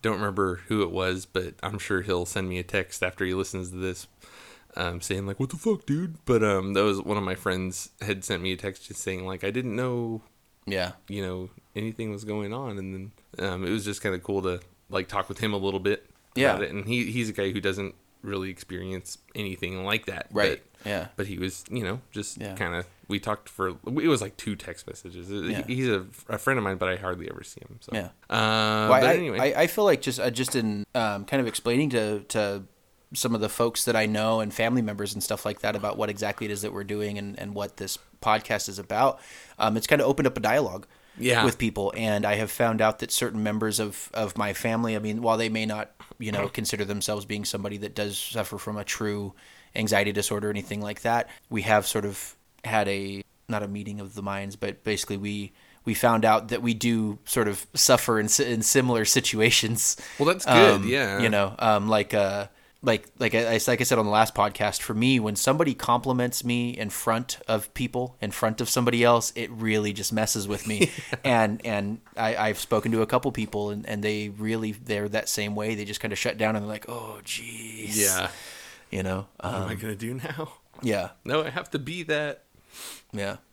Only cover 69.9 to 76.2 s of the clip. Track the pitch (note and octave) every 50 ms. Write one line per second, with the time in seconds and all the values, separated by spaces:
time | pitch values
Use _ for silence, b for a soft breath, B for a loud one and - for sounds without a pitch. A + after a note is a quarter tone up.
69.9 | G2 G#2+ G2 - A2 G#2+ A2 G#2 - A2 G2 G2 G#2 - - A2 G#2+ G2+ F3+ -
70.9 | - - - - - - - C3+ B2 A2+ A2 G#2 G#2+ - - A#2 G#2+ G2+ G2+ G2+
71.9 | A2 A#2 _ - - - A2+ A2 A2+ - G#2+ A2 G#2 - - - A#2+ G#2+ - A#2
72.9 | A2+ A2+ A2 G#2+ B2 B2+ - C3+ B2 - G#2+ G#2 - G#2 G#2 G#2 G2+ G#2 - -
73.9 | G#2+ G#2 G2+ G#2 G#2+ G#2+ G#2 G#2 G3+ G#2 G#2+ G#2+ A2+ A2 A2 A2 G2+ G#2+ - -
74.9 | G#2+ G#2 G#2 G#2 G#2 A2 - - - - G#2 G#2 G#2 G#2 G#2+ A2 A2+ G#2 G#2 G2+
75.9 | G#2 - - A2 G2+ -